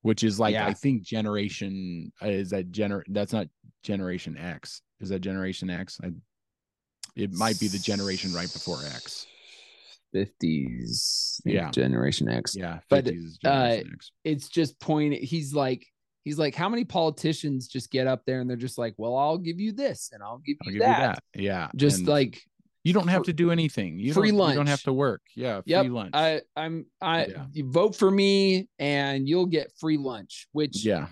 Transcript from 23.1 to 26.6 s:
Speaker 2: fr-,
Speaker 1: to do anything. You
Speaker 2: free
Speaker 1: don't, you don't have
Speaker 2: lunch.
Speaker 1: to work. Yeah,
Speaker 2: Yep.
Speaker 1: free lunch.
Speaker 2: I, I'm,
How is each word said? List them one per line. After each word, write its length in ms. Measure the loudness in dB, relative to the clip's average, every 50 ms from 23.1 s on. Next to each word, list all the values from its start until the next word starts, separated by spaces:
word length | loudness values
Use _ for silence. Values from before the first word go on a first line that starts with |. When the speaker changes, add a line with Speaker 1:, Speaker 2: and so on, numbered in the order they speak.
| 4 4
Speaker 2:
fr-, 60 | 2
Speaker 1:
to 60 | 2
do 180 | 2 4 4 4
anything. 480 | 4 4 2 2 0 -2 -4 -4 -4 -4
You 140 | -2 2 4
Speaker 2:
free 160 | 4 4 6
Speaker 1:
don't, 200 | 6 6 6 6
you 40 | 4
don't 120 | 4 4
have 120 | 4 2 2
Speaker 2:
lunch. 40 | 2
Speaker 1:
to 80 | 0
work. 300 | 2 2 2 2 0 -2 _ _ _
Yeah, 260 | -6 -4 -4 -4 -4 0
Speaker 2:
Yep. 180 | 2 4 4 4
Speaker 1:
free 60 | 2
lunch. 200 | 0 -4 -6 -2 0
Speaker 2:
I, 280 | 2 2 2 2 0 -4 _ _
I'm, 300 | -6